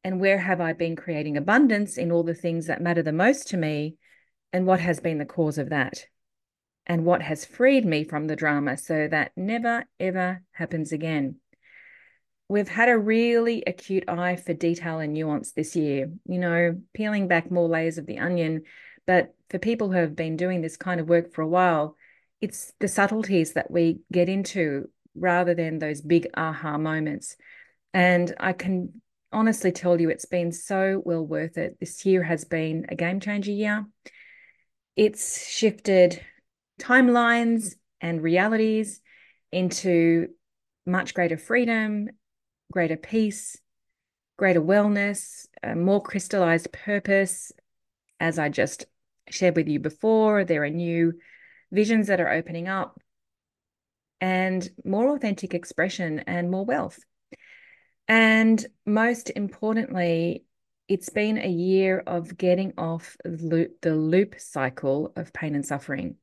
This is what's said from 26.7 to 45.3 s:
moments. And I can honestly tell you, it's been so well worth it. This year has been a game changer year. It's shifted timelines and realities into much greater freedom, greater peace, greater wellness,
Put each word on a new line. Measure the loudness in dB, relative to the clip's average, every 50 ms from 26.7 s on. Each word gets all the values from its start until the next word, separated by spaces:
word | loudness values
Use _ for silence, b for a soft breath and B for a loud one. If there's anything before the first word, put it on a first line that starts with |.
| -4 -2
moments. | -2 -2 -2 -2 -2 -4 -6 -8 -10 -14 -18 B B B B B B B B B B _ 2
And | 4 4 6 6 4 2 0 -4 -4
I | -4 -4 -4
can | -4 -4 -4 -2 -2 -4 -6 -10 -16 _ _ _ _ _ _ -2
honestly | 0 2 2 2 2 0 -2 -2
tell | 0 2 2 4 4
you, | 4 0
it's | 0 -2 -6
been | -4 -4 -2 -2 -2 -4
so | -8 -8 -4 -2 0 0 0 0 -2 -2
well | -2 -4 -4 -2
worth | -4 -4 -4 -4 -4 _ -6
it. | -6 -6 -6 _
This | -14 -12 -12 -4 2
year | 2 4 4 4
has | 2 -2 -4 -2
been | -4 -4 -2 -2 -2 -4 -4 -6 -6
a | -6
game | -4 -2 -2 -2 -4
changer | -4 -4 -4 -4 -4 -4
year. | -4 -2 -2 -2 -2 -4 -4 -8 _ _ _ B B B B B B B B B B B B B B _ _ _ _
It's | 2 2 2 2 -2 -8 -8 -8 -8 -10 -8
shifted | -4 2 2 2 0 0 _ 2 6 8 8 6 6 0 B B B B _ _ _ _ _ _ _ _
timelines | -2 2 4 6 6 6 6 6 4 4 4 2 2 2 2 0 -2 -4 -12 _ _ _ _ _
and | -6 -4 -4 -2 0
realities | 2 4 4 4 4 2 2 2 2 2 0 -2 -4 -8 -18 b b b b b b b b b _ -4
into | -2 -2 -2 -2 -2 0 2 4 6 6 6 4 4 2 -2 -8 _ _ _ _ _ _ _ _ _ _
much | -2 -2 -2 -2 -2 -2
greater | -2 0 0 -2
freedom, | -4 -6 -2 0 0 0 0 0 -2 -2 -2 -4 -4 -6 -8 -10 _ _ _ _ _ _ _ _ _ _ _
greater | -2 -2 0 0 -2
peace, | -4 -8 -4 0 0 0 0 -2 -6 -12 -14 -16 -18 _ _ _ _ _ _ _ _ _ _ _ _ _ _ _
greater | 0 2 4 4 4
wellness, | 4 4 4 4 4 4 2 2 0 -2 -2 -6 -10 -14